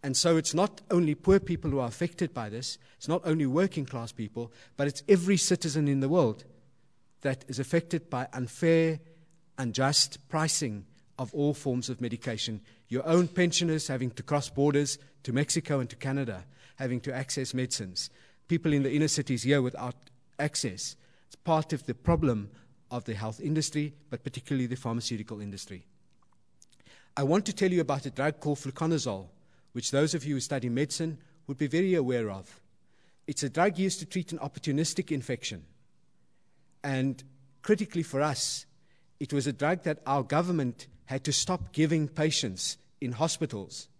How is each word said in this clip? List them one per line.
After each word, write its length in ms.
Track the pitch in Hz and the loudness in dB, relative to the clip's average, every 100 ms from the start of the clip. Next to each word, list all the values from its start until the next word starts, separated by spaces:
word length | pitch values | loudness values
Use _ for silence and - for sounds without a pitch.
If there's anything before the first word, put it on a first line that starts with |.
And 120 | 139 127 | 0 2
so 220 | 170 165 | 4 4
it's 160 | 156 | 4
not 280 | 156 202 - - | 2 0 -2 0
only 240 | 175 165 147 | 2 4 2
poor 240 | - 196 | 6 6
people 320 | 190 170 160 | 6 -2 0
who 80 | 139 | 0
are 80 | 123 | -2
affected 480 | 110 170 - 180 - | -2 -4 -2 -4 -4
by 140 | 110 | -6
this, 280 | 110 131 - - _ | -6 -8 -10 -16 _
it's 100 | - | -2
not 160 | 170 170 | -2 2
only 220 | 160 139 | 2 2
working 360 | 139 190 170 | 2 2 0
class 280 | 131 131 117 | -6 -6 -8
people, 400 | - 107 117 117 - - - | -8 -8 -6 -10 -12 -20 -2
but 100 | 143 | -2
it's 140 | 143 - | -2 4
every 260 | 196 175 190 | 4 6 2
citizen 500 | - 180 170 143 147 | 4 0 0 0 2
in 140 | 139 | 2
the 60 | 135 | 4
world 360 | 175 127 107 - - _ _ _ _ _ _ | 4 4 2 -12 -20 _ _ _ _ _ _
that 220 | 139 131 - | -4 -4 -6
is 100 | 131 | -6
affected 540 | 131 170 165 170 - | 0 0 0 -6 -2
by 160 | 123 127 | -4 -4
unfair, 680 | - 123 - 165 165 165 156 - - - _ _ - | -6 -8 0 4 6 4 0 -8 -20 -20 _ _ -6
unjust 600 | 127 110 131 143 - - - | -4 2 2 2 0 -4 -4
pricing 560 | 160 156 - 135 104 92 - _ - | -2 0 0 -2 -6 -12 -20 _ -10
of 160 | 127 | -6
all 220 | 151 147 143 | 0 0 0
forms 340 | 143 127 120 | -2 -2 -4
of 100 | 123 | -4
medication. 640 | 120 113 - 110 - 107 - - _ | -4 -4 -4 -4 -6 -8 -12 -20 _
Your 160 | 123 156 | -4 4
own 200 | 170 175 | 4 4
pensioners 600 | - 180 165 170 156 - | 2 2 2 2 0 -2
having 240 | 131 123 | -2 -2
to 100 | - | -4
cross 300 | - 147 135 | -2 0 0
borders 480 | - 143 147 143 - - _ | 2 4 4 2 -2 -10 _
to 100 | - | -2
Mexico 460 | 123 143 170 156 139 | 0 2 0 0 -2
and 100 | 123 | -2
to 60 | - | -6
Canada, 500 | 139 135 123 95 92 - - - | -4 -2 -4 -6 -12 -20 -20 -8
having 260 | 135 123 | -4 -2
to 120 | 139 | -4
access 420 | 127 135 - 131 127 | -6 -4 -4 -4 -2
medicines. 560 | 127 - 98 90 - - - _ _ | -2 -4 -6 -8 -10 -12 -20 _ _
People 240 | 170 160 | 0 4
in 120 | 147 | 2
the 100 | 135 | 4
inner 140 | 147 151 | 2 2
cities 340 | - 135 123 | 0 0 0
here 220 | 123 143 | 4 4
without 320 | 123 - 127 - - _ _ _ | 4 -2 -8 -10 -18 _ _ _
access. 580 | 151 - 123 95 - - - _ _ | -4 -2 -4 -4 -10 -12 -20 _ _
It's 100 | - | -10
part 360 | - 160 156 | 2 2 2
of 140 | 151 - | -4 -4
the 80 | 120 | -2
problem 560 | - 165 156 113 104 - - _ _ | 2 4 4 2 -2 -12 -20 _ _
of 140 | 123 | -8
the 100 | - | -6
health 280 | 104 110 110 | -6 -6 -6
industry, 520 | 143 156 156 156 147 143 - | -2 0 0 -2 -4 -6 -10
but 140 | 123 | -8
particularly 420 | - 131 - 139 123 | -8 -12 -4 -2 -2
the 120 | 123 | -4
pharmaceutical 640 | 120 117 113 113 104 104 | -4 -4 -4 -6 -8 -10
industry. 440 | 101 98 - 92 - _ _ _ _ _ _ _ _ _ - - _ - | -10 -10 -12 -16 -18 _ _ _ _ _ _ _ _ _ -20 -20 _ -2
I 60 | |
want 220 | 139 180 208 | 2 2 2
to 60 | |
tell 160 | - 190 | 0 2
you 120 | 180 | 2
about 240 | 147 139 135 | 2 -2 -4
a 40 | |
drug 300 | - 143 156 | -2 -2 0
called 200 | 147 143 | -2 -2
fluconazole, 680 | 135 - 160 160 127 98 92 - _ _ _ | -4 -2 0 0 0 -6 -8 -20 _ _ _
which 180 | 120 - | -8 0
those 220 | 135 151 | 2 2
of 100 | 160 | 0
you 120 | 135 139 | -2 -4
who 40 | |
study 300 | - 139 123 | -2 -4 -2
medicine 480 | 120 147 - 165 151 - _ - | 0 -2 -2 -6 -6 -14 _ -12
would 120 | 139 | -4
be 100 | 147 | -2
very 280 | 160 190 175 | 2 2 2
aware 360 | 127 123 110 | 2 0 -2
of. 300 | 95 90 - _ _ _ _ _ _ - | -6 -12 -20 _ _ _ _ _ _ -8
It's 160 | 143 | -4
a 60 | 143 | -4
drug 280 | 156 190 170 | 2 2 4
used 220 | 190 185 | -2 -2
to 60 | 156 | -6
treat 260 | 185 170 | -6 -6
an 80 | 165 | -6
opportunistic 720 | 139 - - 143 156 - - | -8 -6 -2 0 0 -2 -4
infection. 540 | 147 123 123 - 95 76 - _ _ _ _ _ _ _ _ _ _ | -4 -4 -6 -6 -10 -14 -20 _ _ _ _ _ _ _ _ _ _
And 400 | 143 131 131 127 - - - _ | -4 0 0 -2 -12 -20 -20 _
critically 420 | - 208 214 170 | 2 2 2 -4
for 180 | 156 135 | -2 0
us, 440 | 151 135 - - - _ _ _ _ _ | 0 0 -4 -6 -12 _ _ _ _ _
it 140 | 139 | -2
was 120 | 143 131 | 0 0
a 40 | |
drug 320 | - 143 175 | 0 0 0
that 160 | - 151 - | -2 -4 0
our 160 | 139 | 0
government 640 | 127 147 175 175 127 117 - - - | 2 0 2 0 0 -4 -14 -20 -8
had 200 | 131 - | -6 -2
to 80 | |
stop 400 | 139 - 180 - | 0 0 -2 -4
giving 340 | - 156 160 151 | 0 2 2 0
patients 720 | - 156 - 123 92 - - _ _ | 0 0 0 -2 -4 -6 -8 _ _
in 100 | 123 | -8
hospitals. 800 | 120 160 - 156 107 95 - - | 0 -2 0 -4 -4 -10 -14 -18